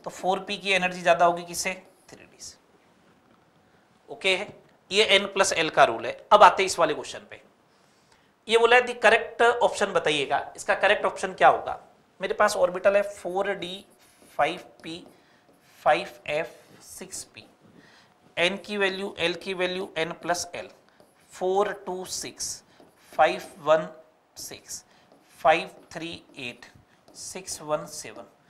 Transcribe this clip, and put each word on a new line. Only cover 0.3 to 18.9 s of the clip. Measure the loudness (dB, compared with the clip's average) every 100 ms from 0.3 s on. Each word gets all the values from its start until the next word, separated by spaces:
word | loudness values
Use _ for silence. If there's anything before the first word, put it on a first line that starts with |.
| -4
पी | -4 -6
की | -2
एनर्जी | 0 0 0
ज्यादा | 2 4 4
होगी | 2
किससे? | -6 -8 -6 -8 -14 _ _
थ्री | -20
डी | -20 -20
से। | -20 -20 _ _ _ _ _ _ _ _ _ _ _ _ _ _ -20
ओके | -4 -2 -2
है, | -4 -14 _ _ -2
ये | 0
एन | 4 2 2
प्लस | 0 0
एल | 0 0
का | 4
रूल | 4 2 -8
है। | -10 4
अब | 8
आते | 8 8
हैं | 0
इस | 0
वाले | 0
क्वेश्चन | -2 -10 -16
पे। | -18 -20 _ _ _ _ _ _ _ _ _ _ 0
ये | 4
बोला | 6 6
है, |
"The | 4 2
correct | 4 4 2 2 2 4
option | 0 0 -2
बताइएगा।" | 0 0 0 0 -4 -4 -8
इसका | -4 0
करेक्ट | 2 2 -2
ऑप्शन | -4 -8
क्या | 4 4
होगा? | 4 -2 -10 -14 _ _ -10
मेरे | -6
पास | 2 2 4
ऑर्बिटल | 0 2 2 2
है |
फ़ोर | 0 -8 -6 -4 -4 -6
डी, | -10 -14 -18 _ _ _ _ -2
फ़ाइव | -2 -2 -12 -18
पी, | -16 -14 -18 -20 _ _ _ _ _ _
फ़ाइव | 2 2 -2 -12 -8
एफ़, | -6 -6 -12 _ -20
सिक्स | -20 -18 -16 -16
पी। | -16 -20 -20 _ _ -20 -20 -20 _ _ _ -2
एन | -2 -2
की | -6 -2
वैल्यू, | -2